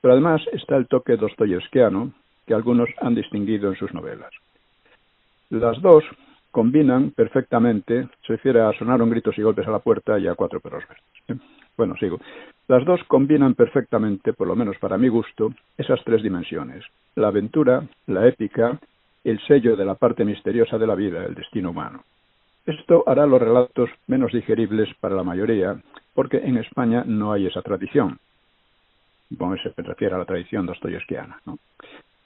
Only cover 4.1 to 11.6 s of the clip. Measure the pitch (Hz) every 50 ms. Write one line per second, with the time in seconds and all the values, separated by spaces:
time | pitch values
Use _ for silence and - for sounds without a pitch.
4.1 | - - - - - - _ _ _ _ _ _ _ _ _ _ _ _ _ _
5.1 | _ _ _ _ _ _ _ _ 117 110 113 117 113 135 175 190 170 151 - -
6.1 | - _ _ _ _ _ _ _ - 123 110 120 131 151 151 131 127 127 143 147
7.1 | - - 113 107 - 135 123 _ - 120 113 120 113 104 - - 117 123 131 123
8.1 | _ _ _ - 113 110 - 135 123 117 113 107 101 - 113 117 127 123 117 117
9.1 | 113 113 - 110 - - 107 110 104 101 92 110 107 101 - 117 110 - _ -
10.1 | 107 101 95 90 87 - 98 85 - - _ - - - - _ - _ _ _
11.1 | _ - _ - 123 131 _ _ _ _